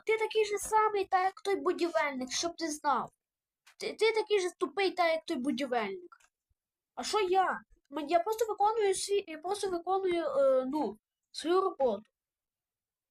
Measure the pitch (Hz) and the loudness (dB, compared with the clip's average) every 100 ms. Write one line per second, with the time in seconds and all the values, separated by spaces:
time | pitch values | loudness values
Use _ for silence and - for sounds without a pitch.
0 | - 440 427 440 415 415 - 427 427 415 | 0 0 0 0 0 -2 0 2 4 0
1 | 381 370 381 - - 359 277 - 330 320 | 0 2 0 -4 -4 -2 0 0 -2 0
2 | 294 269 254 - 339 - 320 302 294 247 | -2 -4 -6 -4 -4 -4 -6 -4 0 0
3 | 175 _ _ _ _ _ _ _ 392 - | -2 _ _ _ _ _ _ _ -8 2
4 | 440 440 427 415 359 - 370 - 381 339 | 2 2 2 0 0 -2 -4 0 -2 2
5 | 339 320 - 302 254 240 277 240 208 196 | 2 0 -2 -4 -2 -2 -2 -2 -2 -6
6 | 349 - _ _ _ _ _ _ _ - | -14 -20 _ _ _ _ _ _ _ -10
7 | 254 427 370 381 349 214 - _ _ 285 | -2 0 2 2 2 -2 -8 _ _ -8
8 | 285 339 339 440 453 392 403 453 403 370 | 0 0 2 -2 -2 0 0 2 0 0
9 | - 403 330 311 349 403 392 349 349 381 | -2 -2 -2 -10 -6 -4 -2 -4 0 0
10 | 381 339 311 - 269 262 262 302 233 220 | 2 0 0 2 4 4 0 -2 -4 -6
11 | _ _ _ - 302 370 381 339 262 202 | _ _ _ -8 2 2 2 0 0 0
12 | - _ _ _ _ _ _ _ _ _ | -8 _ _ _ _ _ _ _ _ _
13 | _ | _